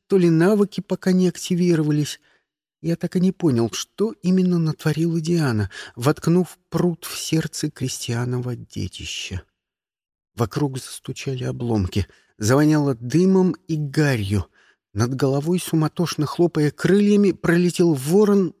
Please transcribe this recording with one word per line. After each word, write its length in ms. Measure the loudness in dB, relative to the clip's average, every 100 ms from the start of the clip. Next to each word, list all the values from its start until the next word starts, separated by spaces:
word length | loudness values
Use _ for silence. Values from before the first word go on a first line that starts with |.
| 0
то 100 | 2
ли 120 | 4
навыки 520 | 4 4 4 0 -2
пока 300 | -6 -4 0
не 160 | 2 2
активировались. 920 | -2 -4 0 2 2 2 0 -2 -8 _ _ _ _ _ _
Я 140 | -6 -4
так 200 | -2 0
и 40 |
не 120 | 0
понял, 400 | 2 0 2 0
что 420 | -4 -10 -4 -4 -2
именно 360 | 0 2 2 2
натворила 640 | 0 -2 -2 0 -2 -2
Диана, 500 | -2 0 0 0 -4 -8 -18 -4
воткнув 640 | -2 0 0 0 0 -8 -8
прут 360 | -2 -2 -4 -12
в 120 | -12
сердце 540 | -4 -4 -4 -8 -8
Кристианова 840 | -6 -8 -8 -6 -6 -4 -6 -6 -10
детища. 880 | -12 -10 -10 -10 -12 -12 -10 -12 -12 _ _ _ _ _ _ _ _ -4
Вокруг 420 | -4 -2 -4 -6
застучали 680 | -14 -16 -14 -10 -8 -8
обломки, 640 | -8 -6 -2 -2 0 -2 -6 _ _ -4
завоняло 580 | 2 4 4 2 0 -2
дымом 600 | -2 2 4 4 2 -2 -6
и 100 | -6
гарью. 720 | -2 0 2 0 0 -2 -2 _ _ _ _
Над 220 | -4 -2 0
головой, 440 | 0 0 0 -2
суматошно 640 | 0 0 0 -2 -4 -2 -4
хлопая 460 | 0 0 2 0
крыльями, 600 | 0 2 4 4 4 2
пролетел 600 | 0 0 2 2 2 2
ворон, 600 | 2 2 2 4 4 0 -4